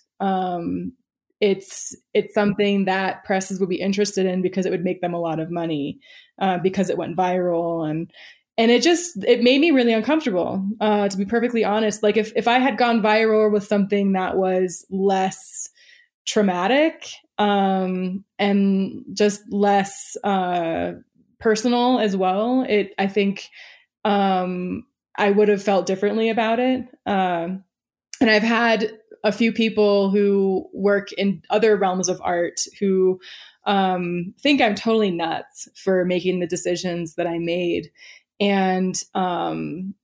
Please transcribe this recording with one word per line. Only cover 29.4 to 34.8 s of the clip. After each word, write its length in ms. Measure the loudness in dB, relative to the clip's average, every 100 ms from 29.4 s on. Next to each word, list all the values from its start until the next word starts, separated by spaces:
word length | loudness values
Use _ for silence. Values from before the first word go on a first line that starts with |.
| 0
people 580 | 2 0 2 2 4 2
who 580 | 2 2 2 2 0 -4
work 400 | -2 0 0 -2
in 280 | -2 -2 -2 -2
other 280 | 2 4 4
realms 320 | 2 0 -2
of 120 | -4
art 420 | -2 -2 -2 -6 -10 -4
who, 400 | 0 2 2 0 -6 -20 -20 _ -2
um, 680 | 0 0 -2 -4 -4 -6 -2
think 200 | 2 4
I'm 140 | 2
totally 380 | 0